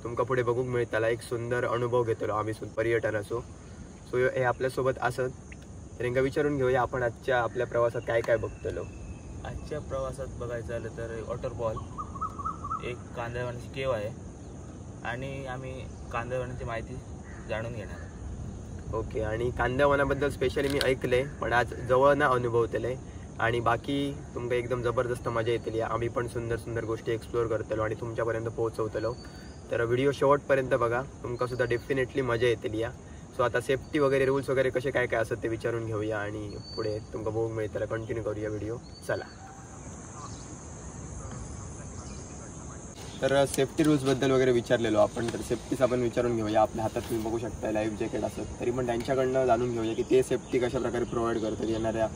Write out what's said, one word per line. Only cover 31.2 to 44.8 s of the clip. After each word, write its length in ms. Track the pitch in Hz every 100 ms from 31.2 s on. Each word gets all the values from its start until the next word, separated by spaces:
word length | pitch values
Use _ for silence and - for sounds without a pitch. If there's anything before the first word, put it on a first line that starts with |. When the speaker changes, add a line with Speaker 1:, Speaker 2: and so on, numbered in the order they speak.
| 120 120 123
Speaker 1:
सुद्धा 180 | 123 120
definitely 560 | 117 - 135 127 139
मजा 260 | 127 117 120
येतली 320 | 113 - 107
या. 100 | 113 127 - - - -
So 60 |
आता 160 | 123 123
safety 400 | 117 131 - 156
वगैरे 260 | 139 135 131
rules 240 | 139 135
वगैरे 200 | 135 127
कसे 220 | 127 139
काय 140 | 127 123
काय 160 | 117
असत 120 | 110 113
ते 40 | 113
विचारून 380 | 113 120 117 113
घेऊया 320 | 107 107 107
आणि 380 | 104 107 104 - - -
पुढे 240 | 110 107 -
तुमका 160 | - 110
बघूक 220 | 110 113
मिळताला 340 | 113 107 127 110
continue 380 | 113 110 113
करूया 260 | 107 104 107
video. 260 | 107 107 120 - - -
चला. 160 | 104 - - - - - - - - - - - - - - - - - - - - - - - - - - - - - - - - - - - - - - - -
तर 240 | 135 139 139
safety 380 | - 135 -
रूल्सबद्दल 480 | 151 151 135 135 135
वगैरे 200 | 131 131
विचारलेलो 480 | 120 113 123